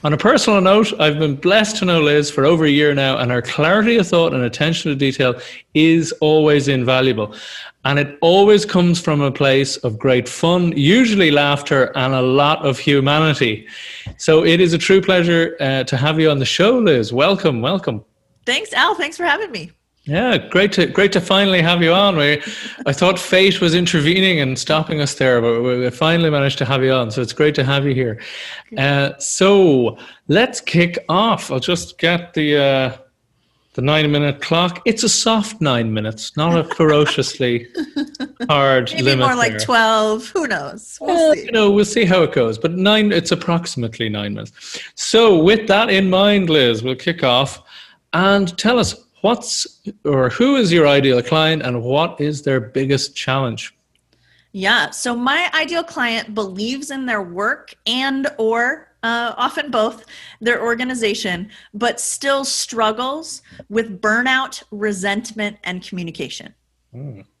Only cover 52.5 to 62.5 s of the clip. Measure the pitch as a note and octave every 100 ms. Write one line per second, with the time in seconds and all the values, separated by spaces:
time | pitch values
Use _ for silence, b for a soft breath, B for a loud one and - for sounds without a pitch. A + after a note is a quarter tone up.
52.5 | C3 A2 C3+ C3+ C#3 - - - E3 B2+
53.5 | A2+ - _ _ _ _ _ _ _ _
54.5 | G3 F#3+ A#3+ - - B3 A#3+ B3 D4+ F4+
55.5 | D#4 D#4 E4+ E4+ - A#3+ A3+ A3+ G#3+ G3
56.5 | F#3+ A3 C4+ C#4+ C4+ B3+ G#3+ F3+ F3 G#3+
57.5 | D4+ - - - B3 C4+ C4+ C4 - A3
58.5 | A3+ A#3+ D#4 _ _ A3+ A#3 A#3+ - A#3+
59.5 | - D4 A#3+ A3 A3 - B B B A3
60.5 | A#3+ A#3 A#3 B3+ B3+ A3 G3 F#3 F3 G3
61.5 | B B G#3 A#3+ A#3+ - - C#4 C#4 C4+